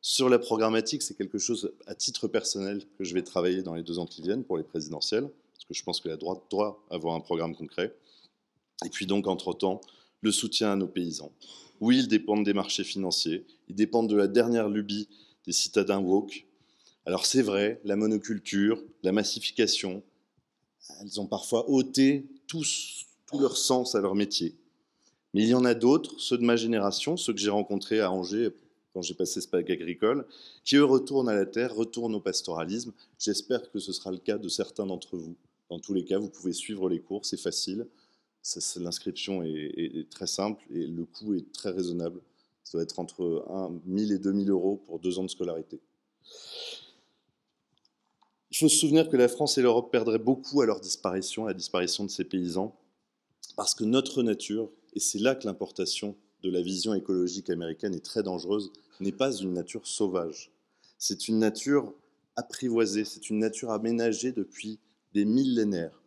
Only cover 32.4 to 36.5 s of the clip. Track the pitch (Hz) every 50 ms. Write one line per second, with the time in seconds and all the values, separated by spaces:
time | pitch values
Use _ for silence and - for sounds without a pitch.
32.4 | - - 85 82 82 85 98 117 120 123 101 _ _ _ _ _ - 107 - -
33.4 | - - 127 120 - - _ 107 92 98 92 - - 98 92 87 _ - 104 104
34.4 | 107 90 - - 101 - - - 104 95 92 87 - _ - 90 80 82 85 _
35.4 | _ _ _ _ _ _ 87 87 - - 101 95 87 - 95 98 104 98 - -
36.4 | - 92